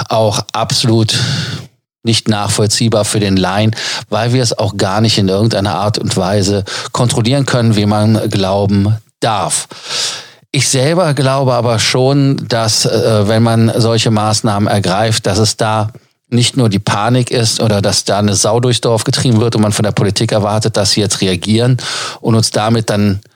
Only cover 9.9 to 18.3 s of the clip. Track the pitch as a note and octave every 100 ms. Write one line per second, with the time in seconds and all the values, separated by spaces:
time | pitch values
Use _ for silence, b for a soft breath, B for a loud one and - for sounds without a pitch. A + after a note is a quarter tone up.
9.9 | B B B B B _ D3 - C#3 C3+
10.9 | E3+ E3+ C#3+ C3 C3+ C3+ A#2+ A#2+ A2+ -
11.9 | B2+ C3 C#3+ C#3 C3+ G#2+ A#2 A2+ - -
12.9 | - B2 G#2+ G2+ A2 A#2 A2+ A2+ A#2 A2+
13.9 | A2+ A#2+ G#2+ G#2+ G#2+ A2+ G2+ G#2 G#2 F2+
14.9 | F#2 A2+ A2+ - G2+ G#2+ - A2 A2 G#2+
15.9 | - _ _ - A#2+ A#2+ - A#2 G2 -
16.9 | G2+ G#2+ B2+ A#2+ B2+ A2+ - A2+ G2+ G2+
17.9 | - - G2+ G#2